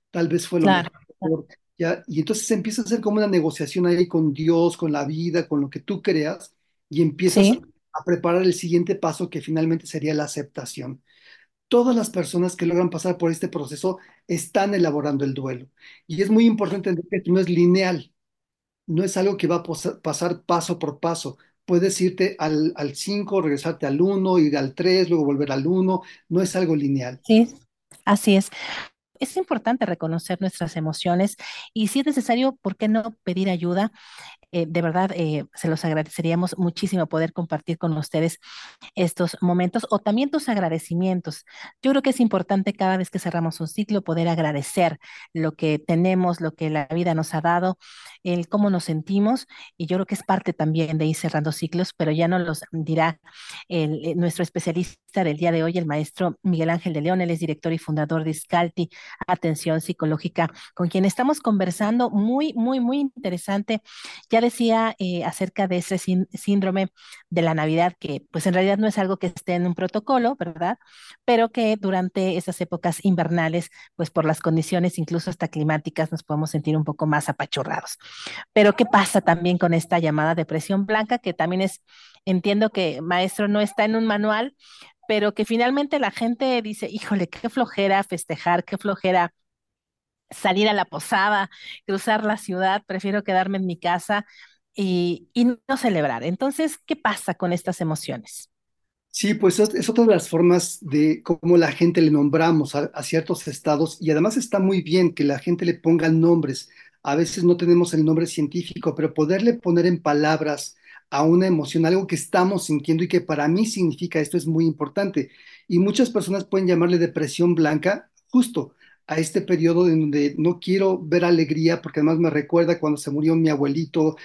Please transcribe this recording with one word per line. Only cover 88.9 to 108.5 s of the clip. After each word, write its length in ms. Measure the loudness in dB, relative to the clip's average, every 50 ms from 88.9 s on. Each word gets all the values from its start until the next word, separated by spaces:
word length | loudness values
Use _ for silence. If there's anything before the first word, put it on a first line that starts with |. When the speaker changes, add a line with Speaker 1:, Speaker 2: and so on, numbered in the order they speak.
| -4 -2 0 2 2 2 2 0 _ _ _ _ _ _ _ _ _ _ _ _ _ _ _ _ _ _ _ -20
Speaker 2:
salir 380 | -8 -2 -2 0 2 2 2 2
a 40 | 2
la 120 | 0 -2
posada, 640 | -4 -6 -10 -6 -2 0 0 2 2 2 0 -2 -4 -8 -16 -20 -20 -20 -12 _
cruzar 380 | -6 -6 -2 0 0 0 0 0
la 120 | -2 -4
ciudad, 460 | -4 -6 -6 -4 0 0 0 0 0 -4
prefiero 360 | -6 -8 -6 -4 -2 -2 -2 0
quedarme 340 | 0 2 2 2 0 -2
en 80 | -2 -2
mi 120 | -4 -4 -4
casa 460 | -2 -2 -2 -2 -2 -2 -4 -4 -4 _ -14 -20 -20 -20 _ _ _ _ _
y, 540 | -4 -2 0 0 0 0 0 -2 -4 -8 _ 0
y 120 | 2 2
no 320 | 2 0 -2 _ -6 -4
celebrar". 460 | -2 0 0 2 2 0 0 -2 -4 -4
Entonces, 560 | -4 -4 -2 -2 -2 -2 -2 -2 -4 -4 -6 _
¿qué 100 | -8 -6
pasa 400 | -2 -2 -2 -2 -4 -4 -6 -6
con 180 | -4 -2 -2 -2
estas 280 | -4 -4 -6 -6 -4
emociones? 680 | -4 -4 -4 -6 -6 -8 -10 -10 -12 -16 -18 -20 -20 -20 _ _ _ _ _ _ _ _ _ _ _ _
Speaker 1:
Sí, 220 | -6 -2 -2 0 0
pues 260 | 2 2 4 4 4
es, 140 | 2 2 0
es 140 | -2 -2 0
otra 160 | 4 4 6
de 60 | 6
las 180 | 6 4 2 0
formas 480 | 2 4 6 6 4 4 2 -2 -6 -10
de 400 | -6 -2 2 4 4 4 2 0 -2
cómo 340 | -4 -2 0 2 4 6
la 140 | 6 6 4
gente 300 | 2 2 2 4 4 4
le 100 | 4 6
nombramos 640 | 6 4 4 4 4 4 4 4 4 2 2 0 -2
a, 100 | -4 -4 -4 -6
a 100 | -8 -6
ciertos 440 | -2 -2 0 0 -2 -4 -6 -6
estados, 500 | -10 -10 -4 -2 0 2 2 0 -2 -4 -4
y 120 | -2 0
además 260 | 2 2 2 2 0
está 220 | -2 -2 0 0 2
muy 220 | 2 2 2 0
bien 320 | 0 2 4 4 4 4 2
que 100 | 2 0
la 160 | 0 0 0
gente 260 | -2 -2 -2 0 0
le 80 | -2 -2
ponga 360 | 0 2 2 4 4 4 4
nombres. 600 | 4 6 6 6 4 4 2 0 -4 -6 -10 -16 _ -20 -20 _ _ _ -4
A 120 | -2 0
veces 280 | 0 0 0 0 2 4
no 140 | 4 4
tenemos 360 | 4 4 4 6 6 4 4 2
el 120 | 2 4
nombre 220 | 4 2 2 0
científico, 680 | -2 -2 -2 -2 -2